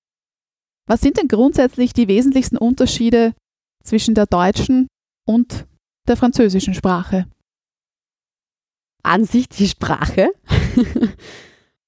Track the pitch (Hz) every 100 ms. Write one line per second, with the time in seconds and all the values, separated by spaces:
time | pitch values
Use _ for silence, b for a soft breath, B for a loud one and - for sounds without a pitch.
0 | _ _ _ _ _ _ _ _ - 233
1 | 277 427 302 214 269 - 254 - 247 -
2 | 202 202 269 269 - - 233 262 262 -
3 | 233 233 233 - _ _ _ _ - 220
4 | - 214 208 175 185 - - 254 262 _
5 | _ _ - 233 240 - - _ _ _
6 | - 240 240 - 214 190 - 185 190 175
7 | - 190 185 _ _ _ _ _ _ _
8 | _ _ _ _ _ _ _ _ _ _
9 | - 185 220 240 254 - 196 - 170 151
10 | 151 - 220 - - - - 247 - -
11 | 202 - B B B B B B